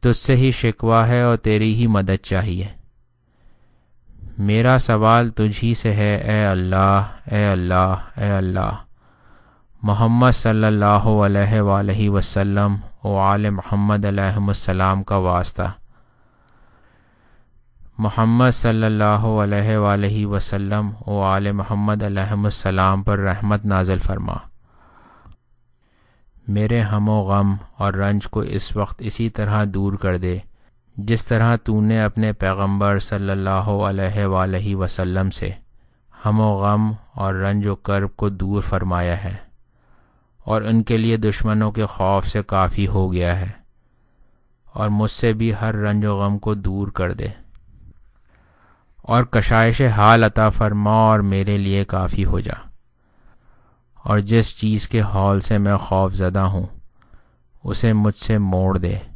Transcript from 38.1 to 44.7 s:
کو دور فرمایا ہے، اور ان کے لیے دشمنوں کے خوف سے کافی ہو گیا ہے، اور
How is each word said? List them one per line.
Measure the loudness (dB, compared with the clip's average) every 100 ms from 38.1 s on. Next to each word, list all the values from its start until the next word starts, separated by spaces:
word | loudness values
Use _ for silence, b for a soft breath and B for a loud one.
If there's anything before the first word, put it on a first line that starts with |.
| -4
کو | -4
دور | -4 -4 -2
فرمایا | -2 -2 -2 -2 -2 -4
ہے، | -6 -10 -14 -20 _ _ _ _ _ _ _ _
اور | -4 -4
ان | 2 0
کے | 2 0
لیے | 2 0
دشمنوں | 0 0 0 2 0
کے | -2 -6
خوف | -2 0 2 0
سے | -4 -2
کافی | 0 0 0 0
ہو | 0 0
گیا | 0 0 -2
ہے، | -4 -10 _ _ _ _ _ _ -20 _ _ _
اور | -18